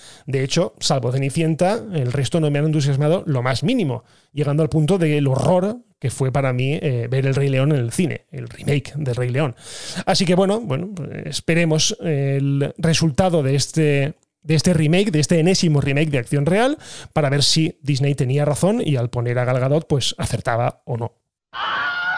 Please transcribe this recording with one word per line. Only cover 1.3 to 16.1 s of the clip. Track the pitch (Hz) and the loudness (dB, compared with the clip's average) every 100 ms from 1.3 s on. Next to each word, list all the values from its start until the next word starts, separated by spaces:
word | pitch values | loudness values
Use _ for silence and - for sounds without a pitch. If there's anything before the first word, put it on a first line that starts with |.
| 160 160 160 180 226 220 | 0 0 2 2 0 -4
el | 170 123 | -4 -2
resto | 131 135 175 | -2 0 0
no | 151 | 0
me | 143 | 0
han | 156 | 0
entusiasmado | 156 143 135 147 180 - | 2 0 2 2 0 0
lo | 151 | -2
más | 131 123 | 0 0
mínimo, | 151 254 165 120 - _ _ | 0 0 0 -4 -10 _ _
llegando | 143 143 147 | -4 0 2
al | 156 | 2
punto | 156 151 196 | 2 2 2
del | 165 147 143 | 2 2 2
horror | 131 131 185 190 240 - _ | 2 2 2 2 -4 -12 _
que | 131 | -6
fue | - 131 | -2 -2
para | 127 135 | 0 0
mí, | 123 131 156 | 0 -2 -2
eh, | 156 123 117 | -2 -2 -2
ver | 131 135 | 0 0
El | |
Rey | 135 139 | 0 2
León | 131 139 | 2 2
en | 151 | 2
el | 117 | 0
cine, | - 170 117 - | 0 -2 -2 -10
el | 135 120 | -14 -14
remake | - - 143 - 143 | -8 -2 -2 -2 -6
del | 143 120 | -4 -2
Rey | 123 | -2
León. | 123 151 117 - - - - - | 0 -2 -4 -14 -16 -12 -8 -2
Así | 185 | 0
que | 185 | 2
bueno, | 180 190 208 | 4 2 0
bueno, | 233 135 185 | -2 -4 -6
pues | 196 143 - | -8 -10 -10
esperemos | - 143 - 165 170 156 - - | -8 -6 -2 0 2 2 0 -2
el | 170 147 139 139 139 139 139 - | -2 -2 0 0 0 0 -2 -4
resultado | 160 160 160 135 190 170 | -2 0 0 2 2 2
de | 135 | 2
este, | 139 131 - 156 143 139 - _ _ | 0 0 0 2 2 0 -6 _ _
de | 151 | -2
este | 156 180 | 2 4
remake, | 170 156 170 208 | 2 4 4 2
de | 156 | 0
este | 147 175 | 2 4
enésimo | 160 190 170 147 | 4 4 4 2
remake | 135 139 160 | 2 0 0